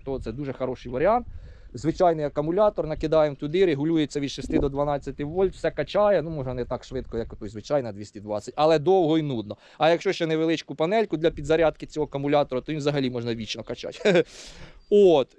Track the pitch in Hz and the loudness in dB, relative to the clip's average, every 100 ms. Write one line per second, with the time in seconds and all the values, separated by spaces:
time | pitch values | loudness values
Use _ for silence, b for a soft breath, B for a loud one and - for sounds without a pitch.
0 | 135 131 113 120 135 - 131 123 131 123 | -4 -8 -6 -8 -8 -6 -6 -8 -8 0
1 | 175 240 - b b b b 110 160 160 | 2 0 -2 b b b b -6 -4 2
2 | 180 160 147 - 156 185 208 208 156 151 | 2 2 -2 -2 -2 2 2 2 -6 -4
3 | 156 156 151 139 147 180 185 139 156 165 | 0 2 2 0 -2 2 2 2 2 2
4 | 143 147 139 - 127 156 143 139 147 143 | 0 -2 -4 -6 -2 0 0 0 -2 -2
5 | 139 131 143 175 190 - 160 - 147 202 | -6 -8 -4 0 0 0 -4 -2 -2 2
6 | 208 185 160 156 127 123 120 123 - 131 | 4 4 0 -6 -6 -6 -6 -6 -8 -10
7 | 120 113 110 - 104 107 - 143 117 101 | -6 -6 -8 -10 -12 -10 -2 -2 -2 -8
8 | 101 104 104 104 123 - 156 156 147 190 | -12 -12 -6 -6 -6 2 4 4 4 4
9 | 156 160 147 117 104 - B B 156 170 | 4 2 0 -4 -6 -12 B B 2 2
10 | 196 165 160 160 160 160 - 143 160 220 | 0 -2 0 0 0 0 -4 -4 0 0
11 | 208 156 160 156 143 160 156 - 139 156 | 0 0 0 0 0 2 2 0 -8 -6
12 | 147 139 143 147 139 127 139 151 143 143 | -4 -4 2 2 2 -2 -4 -4 0 0
13 | 131 123 117 117 107 113 - 123 73 - | 0 -2 -4 -6 -6 -8 -10 -10 -10 -2
14 | - 170 - B B B B B - 208 | 4 4 2 B B B B B 2 6
15 | 190 151 123 | 8 6 2